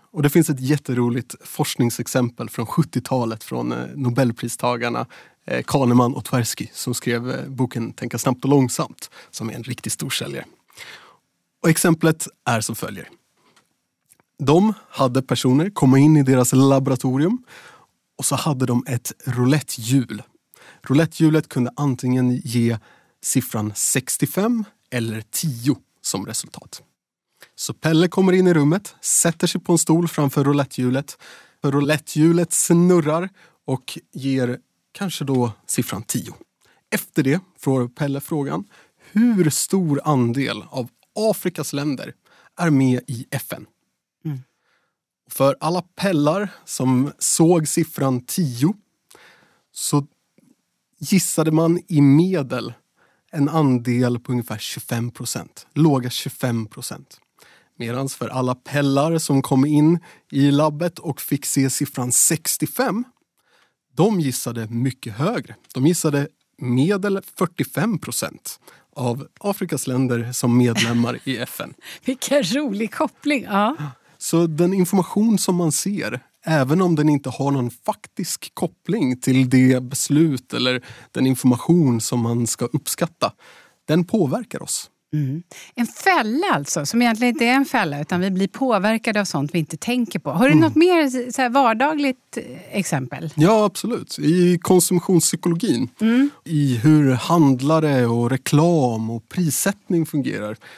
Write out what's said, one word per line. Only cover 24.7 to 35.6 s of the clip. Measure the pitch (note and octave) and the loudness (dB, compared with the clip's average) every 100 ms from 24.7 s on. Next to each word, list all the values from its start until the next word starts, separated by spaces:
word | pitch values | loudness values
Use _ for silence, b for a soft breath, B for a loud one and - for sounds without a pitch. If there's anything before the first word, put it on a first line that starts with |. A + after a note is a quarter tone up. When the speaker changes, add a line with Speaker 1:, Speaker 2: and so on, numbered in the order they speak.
| _ _ | _ _
Speaker 1:
eller | B2 A2+ A2 - | -6 -6 -8 -8
tio | - E3 A#2 B2+ B2+ _ _ | -6 -6 -2 -2 -2 _ _
som | - - D3 | -8 -8 -6
resultat. | A2 - - - - _ _ _ _ _ _ b - | -10 -10 -18 -20 -20 _ _ _ _ _ _ b -12
Så | - | -12
Pelle | - D#3+ D#3+ F3 | -4 0 2 2
kommer | G3 F#3+ | 4 4
in | F#3 F#3 | 4 4
i | |
rummet, | D#3+ C#3+ F#3+ - - | 4 4 2 -4 -10
sätter | - - E3+ E3 F3 | -4 0 0 0 -2
sig | - | -2
på | - | 0
en | E3 | 0
stol | - E3 E3+ | 2 2 2
framför | - C#3 D3 | 0 0 2
rouletthjulet. | C#3 C#3+ C3+ - B2+ C3 C#3+ - B B B B | 2 0 -2 -2 -2 -2 -4 -16 B B B B
Rouletthjulet | C#3+ C#3 C#3+ D3+ - D3 D#3+ E3+ E3+ | -2 0 0 -2 -2 2 4 4 0
snurrar | - - E3+ F3+ F3 D3+ D#3+ F#3 b b b - | -2 2 4 6 4 2 -2 -4 b b b -6
och | C3 - - _ | -6 -6 -18 _
ger | - C3+ C3 A#2+ B2 _ _ _ | -8 -4 -2 -2 -4 _ _ _
kanske | - G3 - C#3 | -10 -8 -6 -2
då | C3 A#2 - | 0 -2 -6